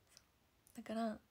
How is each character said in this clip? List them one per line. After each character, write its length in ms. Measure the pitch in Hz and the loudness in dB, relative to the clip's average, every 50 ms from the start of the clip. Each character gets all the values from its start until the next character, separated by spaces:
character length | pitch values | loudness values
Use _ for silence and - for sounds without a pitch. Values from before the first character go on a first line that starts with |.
| - - - - - _ _ _ _ _ _ _ _ - - | -20 -20 -20 -20 -20 _ _ _ _ _ _ _ _ -14 -14
だ 60 | 233 220 | -10 -4
か 100 | - 220 | -2 2
ら、 240 | 226 233 220 214 - - _ | 2 2 2 2 -2 -8 _